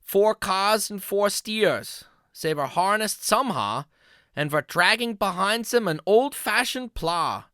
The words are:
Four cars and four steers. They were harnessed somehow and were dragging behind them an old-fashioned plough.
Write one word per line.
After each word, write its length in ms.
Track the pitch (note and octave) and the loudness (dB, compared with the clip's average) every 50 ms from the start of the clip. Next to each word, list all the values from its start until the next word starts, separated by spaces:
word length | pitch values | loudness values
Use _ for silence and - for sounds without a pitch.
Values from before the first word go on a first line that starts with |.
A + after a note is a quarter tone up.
Four 340 | _ - - G3 G3+ G#3+ G#3+ | _ 0 2 4 4 4 2
cars 560 | _ - G3+ F#3+ F#3+ G3 G3+ A3 G#3+ G3+ - | _ -2 -2 0 0 2 2 2 2 0 -4
and 120 | G#3 G3 | -8 -10
four 280 | - - G3+ G3 G3+ G3+ | -8 -4 0 2 2 2
steers. 720 | - - - A3 G#3+ A3 G#3 F3 C#3 G#2+ G#2 - - - - _ _ _ _ _ _ - | 0 -2 -6 -6 0 2 2 2 2 0 -4 -10 -16 -16 -18 _ _ _ _ _ _ -6
They 140 | - D#3+ D#3 | -4 -4 -2
were 120 | D3 C#3 | -2 -4
harnessed 580 | C3+ - E3+ F3+ G3 G#3 G#3+ G#3+ G#3 - - - | -4 0 0 2 2 2 0 0 -2 -4 -6 0
somehow 600 | - G#3+ A3 C#4 B3+ F3+ C3 G#2 G2+ G#2+ B2+ D3 _ _ _ _ _ _ _ _ _ _ | 0 2 2 2 0 -2 -2 -2 -2 -2 -4 -6 _ _ _ _ _ _ _ _ _ _
and 140 | C#3 D3 D3+ | -4 -4 -2
were 120 | D3 D3+ | -2 -2
dragging 520 | C3+ - - F3 F3 F#3 G#3+ A#3 A#3+ A#3 A3+ | -4 -2 0 4 4 4 4 4 0 -4 -2
behind 520 | G3 G#3+ G3 F3+ F3 F#3+ G3 G#3+ A#3 A3+ | -2 -2 -2 0 0 0 0 0 -2 -4
them 220 | - - A#3+ A3+ F#3+ | 0 0 0 0 0
an 120 | D#3 D#3 - | -4 -2 0
old-fashioned 880 | - G3+ A3+ C4 C#4+ C#4 - - - G#3 A3+ B3 - - B3+ B3+ A#3 _ | 4 4 4 4 2 -4 -6 -4 -2 0 0 0 -2 -4 -6 -8 -8 _
plough. 500 | - E3+ D#3+ E3+ E3+ D#3+ C3+ G#2 F#2+ - _ | -4 -4 -2 0 0 -2 -2 -4 -6 -10 _